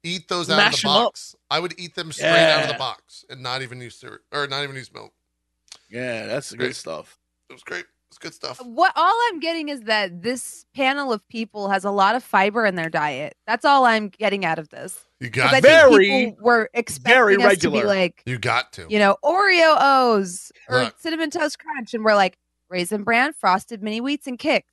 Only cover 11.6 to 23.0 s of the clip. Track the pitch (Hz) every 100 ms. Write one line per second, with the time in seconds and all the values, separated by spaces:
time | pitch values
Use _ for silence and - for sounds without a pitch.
11.6 | 196 196 196 202 196 247 - 208 202 214
12.6 | 214 180 160 160 151 131 151 - - 233
13.6 | 302 277 247 220 208 _ 208 196 175 160
14.6 | 151 117 160 - _ _ 127 120 254 269
15.6 | 262 320 285 220 196 262 233 - 220 240
16.6 | 220 240 233 - - 254 220 196 208 190
17.6 | 170 147 208 190 180 _ - 127 120 117
18.6 | - - 123 208 202 196 294 359 403 359
19.6 | 320 294 277 269 247 214 190 180 - _
20.6 | - 254 233 _ 330 320 320 349 302 -
21.6 | - 294 220 233 214 208 190 _ _ _
22.6 | _ 180 175 214